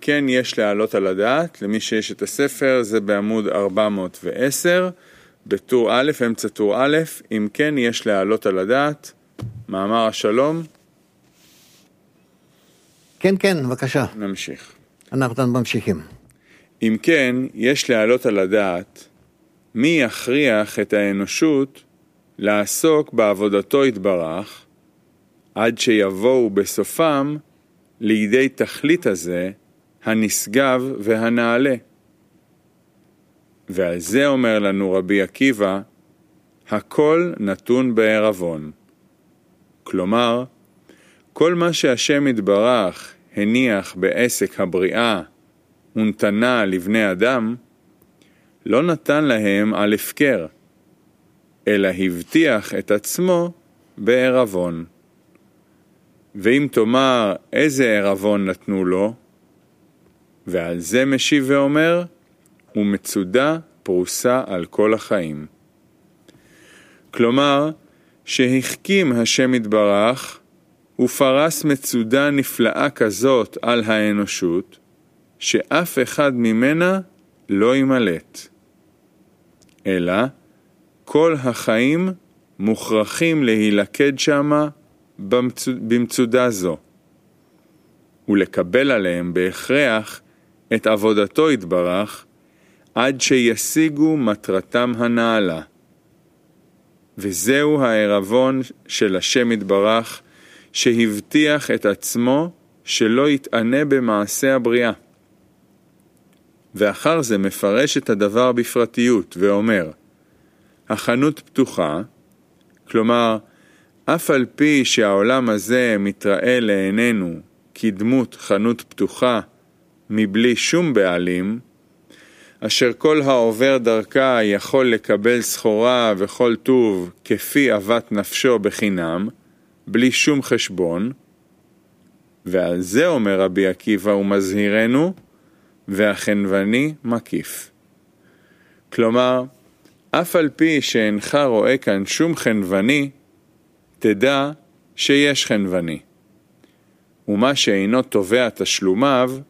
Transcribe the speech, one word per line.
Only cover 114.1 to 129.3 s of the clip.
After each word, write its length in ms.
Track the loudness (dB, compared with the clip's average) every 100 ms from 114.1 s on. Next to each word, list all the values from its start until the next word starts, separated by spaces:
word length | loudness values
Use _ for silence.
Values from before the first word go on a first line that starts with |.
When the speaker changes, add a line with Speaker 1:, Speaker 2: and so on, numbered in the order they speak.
| -2 2
Speaker 1:
על 160 | 0 0 0
פי 300 | 2 2 2
שהעולם 640 | 2 2 2 2 2 0
הזה 460 | -2 0 0 2 0
מתראה 600 | -2 -4 -2 0 2 0
לעינינו 800 | 2 0 0 0 0 0 -4 -8 -14 _ _ -6
כדמות 600 | -4 -2 0 0 0 -8
חנות 460 | -2 0 0 -2
פתוחה, 580 | -8 -4 -4 0 0 0 -6 _ _ _ _ _ -6
מבלי 460 | -2 0 2 2 2
שום 380 | 0 0 0
בעלים, 640 | 2 2 0 -2 -2 -4 -6 -12 _ _ _ _ -20 -20 -20 -20 -10
אשר 320 | -4 0 0 2
כל 240 | 2 2
העובר 560 | 2 2 2 2 2 2
דרכה 640 | 2 0 0 2 2 2
יכול 480 | 2 0 0 2 2
לקבל 500 | 0 0 0 2 0
סחורה 720 | -2 -2 0 2 2 2 2 0
וכל 380 | -2 0 0 0
טוב 560 | 2 4 4 0 -4 -10 -4
כפי 460 | -4 0 0 2
אהבת 400 | 0 0 -2 -2
נפשו 480 | -6 -4 -2 2 2
בחינם, 680 | 0 -2 -2 -2 -4 -4 -6